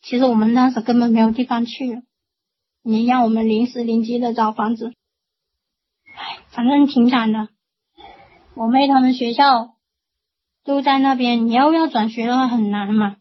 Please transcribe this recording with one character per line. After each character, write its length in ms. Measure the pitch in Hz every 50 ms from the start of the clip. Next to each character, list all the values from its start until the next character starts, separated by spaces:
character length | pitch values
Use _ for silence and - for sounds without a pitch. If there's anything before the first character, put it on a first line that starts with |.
其 180 | _ - 254 247
实 60 | 262
我 100 | 254 233
们 180 | 220 214 220 233
当 180 | 254 254 262
时 100 | 254 233
根 180 | 220 - 240 240
本 120 | 240 240
没 80 | 226 226
有 120 | 220 220
地 140 | 226 240 247
方 200 | - 247 233 233
去 280 | 233 - - 269 247 220
了， 80 | 247 240 _ _ _ _ _ _ _ _ _ _ _ _ _ _ _ _
你 220 | 226 220 220 233
让 180 | 240 254 254 240
我 60 | 226
们 200 | 226 226 226 220
临 180 | 214 214 240
时 160 | 247 - 247 233
临 200 | 233 226 226 220
机 160 | 226 240 240
的 140 | 247 240 226
找 180 | 240 220 214
房 240 | 214 - 214 214 233
子。 180 | 220 226 240 247 _ _ _ _ _ _ _ _ _ _ _ _ _ _ _ _ _ _ _ _ _ _ _ -
唉， 240 | - - - - - _ _
反 180 | - - 233
正 180 | 247 285 285 285
挺 240 | 269 - 254 233 247
惨 220 | 247 240 226 220
的。 180 | 214 220 214 - _ _ _ _ _ _ _ _ _ - - - - - - _ _ _ _ _ _
我 120 | 247 226
妹 200 | 226 247 262 285
他 120 | 277 277 262
们 140 | 254 254 254
学 200 | - 247 233 233
校 420 | - 285 285 262 233 226 - _ _ _ _ _ _ _ _ _ _ _ _ _ _ _ _ _ _ _
都 160 | - 277 277
在 160 | 262 285 269
那 160 | 269 269 269 269
边， 340 | 247 247 240 240 233 226
你 60 | 233 226
要 140 | 247 277
不 80 | 302 320
要 100 | 330 320
转 240 | 294 - 233 214 226
学 160 | 220 233 226
的 100 | 240 247
话 120 | 254 262
很 240 | 247 240 233 214 202
难 200 | 202 208 202 202
嘛。 260 | 214 214 208 202 202 _